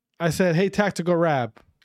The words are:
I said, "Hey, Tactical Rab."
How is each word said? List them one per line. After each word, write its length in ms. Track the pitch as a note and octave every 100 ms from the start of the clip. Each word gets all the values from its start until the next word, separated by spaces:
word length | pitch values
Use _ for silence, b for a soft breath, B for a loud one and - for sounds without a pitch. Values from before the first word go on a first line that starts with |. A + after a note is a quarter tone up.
| _ _
I 100 | E3+
said, 260 | C#3+ F#3
"Hey, 140 | D#3+ G3
Tactical 480 | G3 G3+ - E3+ E3+
Rab." 420 | E3+ C#3+ A#2 - _ _